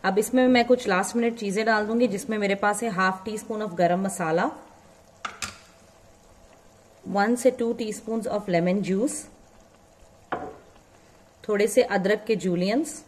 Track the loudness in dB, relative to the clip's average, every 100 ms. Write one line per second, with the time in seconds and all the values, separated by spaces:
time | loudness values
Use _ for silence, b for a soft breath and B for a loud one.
0 | 0 0 2 4 6 4 6 4 4 0
1 | 0 0 -2 -2 -4 0 2 0 0 2
2 | 2 0 -4 -2 0 0 0 0 -2 0
3 | 0 0 -8 -10 -8 -8 -6 0 2 2
4 | -2 -4 0 0 0 -4 -20 -20 -20 -20
5 | -20 -14 -14 -10 -14 -14 -20 -20 -20 -20
6 | -20 -20 -20 -20 -20 -20 -20 -20 _ -18
7 | -4 0 2 4 2 2 -4 -2 -6 -6
8 | -6 -4 -2 -4 0 2 2 0 0 0
9 | 0 -4 -14 -20 -20 -20 -20 -20 _ _
10 | -20 -20 _ -10 -10 -16 -20 -20 _ -20
11 | -20 -20 -20 _ -4 0 4 4 2 0
12 | 0 0 0 -2 0 0 0 0 -2 -10